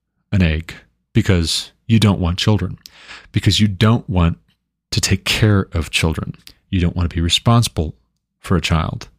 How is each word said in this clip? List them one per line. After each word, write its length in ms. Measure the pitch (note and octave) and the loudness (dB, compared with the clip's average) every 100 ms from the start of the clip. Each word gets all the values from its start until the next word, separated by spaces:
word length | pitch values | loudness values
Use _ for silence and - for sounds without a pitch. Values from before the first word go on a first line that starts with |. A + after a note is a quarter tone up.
| _ _ _ | _ _ _
an 100 | G2+ | 0
egg 320 | F2 D#2 D#2+ - _ _ _ | 0 0 -6 -16 _ _ _
because 600 | - G#2 F#2 D#2+ - - _ - | -2 2 2 0 -4 -8 _ 0
you 120 | A2+ | 2
don't 220 | G#2+ G2 | 4 2
want 180 | E2+ F2+ | 0 -2
children, 400 | - G#2 F#2 G2+ - - - - - | 0 0 -2 -10 -18 -20 -20 -20 -8
because 280 | - G#2+ F2 | -2 2 2
you 80 | G#2+ | 2
don't 400 | F#2 A2 A#2 - | 2 2 2 0
want 300 | F2+ E2+ E2 _ _ _ _ _ | 0 2 0 _ _ _ _ _
to 100 | - | -6
take 240 | - G2 | -2 -2
care 440 | - - G#2+ G2+ F#2 | -2 0 2 2 0
of 180 | E2+ D#2 | -4 -4
children. 440 | - E2+ D#2 - - - _ _ | -2 -2 -2 -6 -12 -20 _ _
You 100 | F#2 | -2
don't 160 | F2 F#2 | 0 -2
want 120 | E2+ | -4
to 40 | |
be 60 | E2+ | -2
responsible 760 | E2+ - - A#2 A2 - D#2 - _ _ _ _ | -2 0 2 2 2 -2 -6 -8 _ _ _ _
for 160 | - F2+ | -4 -2
a 60 | |
child 460 | - D#2+ - - - | 0 -2 -2 -8 -14